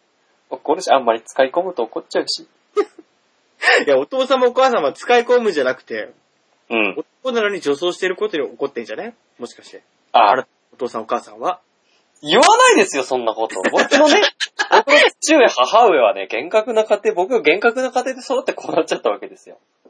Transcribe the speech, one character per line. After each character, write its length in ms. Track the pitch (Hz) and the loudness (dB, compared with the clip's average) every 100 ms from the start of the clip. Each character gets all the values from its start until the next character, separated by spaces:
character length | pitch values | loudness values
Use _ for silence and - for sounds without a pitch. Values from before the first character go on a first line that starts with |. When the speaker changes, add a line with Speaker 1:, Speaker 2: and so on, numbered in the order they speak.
| _ _ _ _ - | _ _ _ _ -16
Speaker 1:
怒 240 | 135 - | -10 -4
る 80 | 156 | -4
し、 100 | - | 2
あ 60 | 135 | 0
ん 60 | |
ま 100 | 117 | 2
り 80 | 113 | -2
使 220 | - - | -4 -2
い 60 | 135 | 0
込 120 | 175 | 0
む 120 | 185 | -4
と 80 | 180 | -6
怒 160 | 113 165 | -6 -8
っ 40 | - | -8
ち 100 | 180 | -6
ゃ 40 | |
う 60 | 151 | -6
し。 180 | - - _ _ 403 - _ - _ _ _ _ - | -10 -14 _ _ -4 -4 _ -20 _ _ _ _ -4
Speaker 2:
<laughs> 240 | - - - | 0 2 2
い 20 | |
や、 100 | 131 | 0
お 80 | - | 0
父 200 | 262 262 | -4 0
様 200 | 262 247 | 2 2
お 60 | |
母 180 | 247 262 | 2 2
様 120 | 220 | 2
は 100 | 143 | -2
使 260 | 120 - 240 | -4 0 2
い 60 | |
込 160 | 240 247 | 4 2
む 100 | 220 | 2
ん 20 | |
じ 80 | 147 | 0
ゃ 40 | |
な 100 | 127 | -2
く 80 | 127 | -4
て、 300 | - 113 98 _ _ _ _ _ - | -8 -12 -12 _ _ _ _ _ -6
Speaker 1:
う 60 | 117 | -2
ん。 200 | 107 90 - _ | -2 -4 -12 _
Speaker 2:
男 100 | 262 | -6
な 100 | 233 | -2
の 80 | 208 | -2
に 100 | 190 | -4
女 160 | 147 143 | -4 -2
装 160 | 175 | -4
し 60 | 175 | -4
て 100 | 185 | -6
る 80 | 185 | -4
こ 120 | 214 | -6
と 80 | 160 | -4
に 60 | |
怒 240 | 117 - 139 | -6 -6 -8
っ 40 | |
て 120 | - | -8
ん 20 | |
じ 80 | 110 | -12
ゃ 40 | 170 | -12
ね？ 180 | 214 233 _ - | -12 -16 _ -18
も 80 | 120 | -18
し 80 | |
か 80 | - | -18
し 80 | - | -20
て。 120 | 95 _ _ _ | -20 _ _ _
Speaker 1:
あ。 180 | 123 104 | 2 4
Speaker 2:
あ 60 | 98 | 2
ら、 100 | 123 _ _ | -4 _ _
お 40 | - | -10
父 120 | 123 | -8
さ 100 | 117 | -8
ん 40 | |
お 40 | 110 | -6
母 140 | 120 | -6
さ 120 | - | -8
ん 80 | 107 | -10
は？ 200 | 147 - _ _ _ _ _ _ | -8 -8 _ _ _ _ _ _
Speaker 1:
言 160 | 147 196 | 0 4
わ 60 | |
な 280 | 339 453 508 | 6 6 6
い 20 | 349 | 4
で 100 | 196 | 2
す 100 | 143 | -2
よ、 60 | |
そ 140 | 127 131 | -4 -4
ん 80 | |
な 100 | 113 | -4
こ 140 | 107 113 | -4 -6
と。 120 | - - | -4 -2
僕 120 | - - 277 | -2 0 2
の 100 | 302 | 4
ね、 120 | 339 - - - | 4 0 -4 -12
Speaker 2:
<laughs> 240 | - - | -8 0
Speaker 1:
僕 180 | - 554 | 0 4
の 100 | 587 494 - | 4 2 0
父 140 | - | 2
上、 120 | 311 226 | 4 4
母 380 | - 127 214 233 | 2 2 4 4
上 100 | 151 | 4
は 160 | 107 | 2
ね、 120 | 98 95 | 0 -6
厳 220 | 107 160 | -8 -2
格 220 | 220 214 | -2 0
な 120 | 220 | -2
家 160 | 214 214 | 0 0
庭、 120 | 214 | -2
僕 180 | 175 190 | -2 -2
が 80 | 233 | 0
厳 200 | 147 185 | 0 2
格 220 | 233 233 | 0 -2
な 80 | 262 | -4
家 120 | 262 | -4
庭 120 | 254 | -6
で 60 | 262 | -8
育 200 | - 262 | -6 -6
っ 40 | |
て 80 | - | -6
こ 160 | - - | -8 -6
う 40 | 165 | -4
な 60 | |
っ 20 | |
ち 100 | - | -4
ゃ 40 | 175 | -4
っ 20 | |
た 100 | 113 | -4
わ 80 | 101 | -6
け 100 | 95 | -10
で 80 | 95 | -20
す 120 | - | -20
よ。 100 | - _ _ | -20 _ _